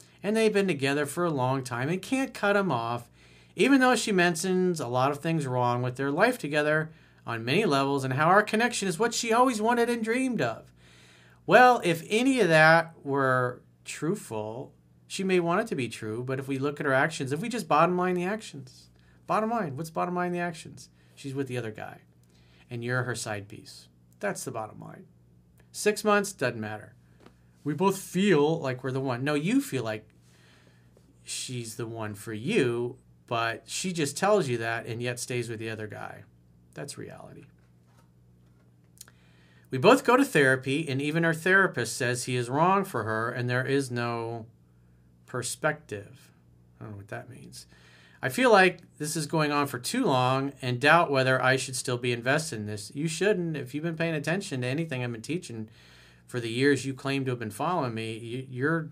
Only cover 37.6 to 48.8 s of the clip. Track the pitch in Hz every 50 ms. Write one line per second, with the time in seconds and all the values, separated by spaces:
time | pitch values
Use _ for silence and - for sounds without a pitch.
37.6 | _ _ _ _ _ _ _ _ _ _ _ _ _ _ _ _ _ _ _ _
38.6 | _ _ _ _ _ _ _ - - _ - _ _ _ _ _ _ _ _ -
39.6 | _ - - 131 127 202 262 285 - - 240 262 277 269 - 160 139 131 131 131
40.6 | 127 135 135 156 165 143 127 135 143 147 151 165 165 165 160 160 - 185 185 196
41.6 | 190 180 190 127 117 - - - 131 120 123 123 - 131 127 123 120 117 127 147
42.6 | 165 180 190 202 185 - - 120 110 117 110 110 113 120 120 127 123 123 123 127
43.6 | 131 131 135 139 139 123 123 120 120 120 117 117 117 117 117 117 113 - - _
44.6 | _ _ _ _ _ _ _ _ _ _ _ _ _ - - 123 113 - - -
45.6 | - 156 156 160 - - 107 101 98 - - - - - _ _ _ _ _ _
46.6 | _ _ _ - 120 113 104 101 101 - 117 117 - - 120 - - - - -
47.6 | - _ _ - - - _ - - - _ - - 131 127 - 254 247 220 196
48.6 | 185 180 165 -